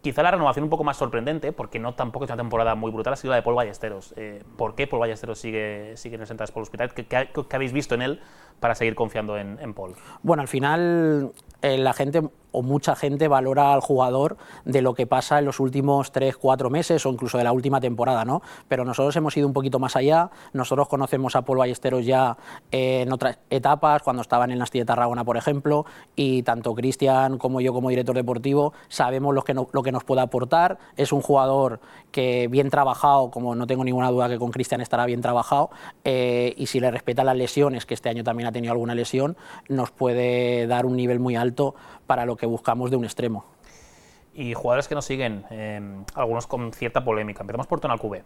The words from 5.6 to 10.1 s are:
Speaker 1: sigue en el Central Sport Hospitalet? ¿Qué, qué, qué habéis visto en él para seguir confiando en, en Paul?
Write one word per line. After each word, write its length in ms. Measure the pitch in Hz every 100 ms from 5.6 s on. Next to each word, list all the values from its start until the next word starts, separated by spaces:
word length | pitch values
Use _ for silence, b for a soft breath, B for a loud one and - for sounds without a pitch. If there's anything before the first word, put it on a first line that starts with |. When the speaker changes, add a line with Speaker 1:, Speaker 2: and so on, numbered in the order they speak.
| 107 104 107 113
Speaker 1:
sigue 180 | 120
en 80 | 113
el 40 | 110
Central 180 | 110
Sport 180 | 107 113
Hospitalet? 320 | 107 - 123
¿Qué, 120 | - 120
qué, 220 | 127 135
qué 280 | - 135 131
habéis 180 | 131
visto 220 | 131 120 120
en 40 |
él 200 | 131 151 B B B _
para 140 | 120
seguir 200 | 113 113
confiando 420 | 110 110 113 107 104
en, 220 | 101 110
en 140 | 135
Paul? 220 | 101 92 90 B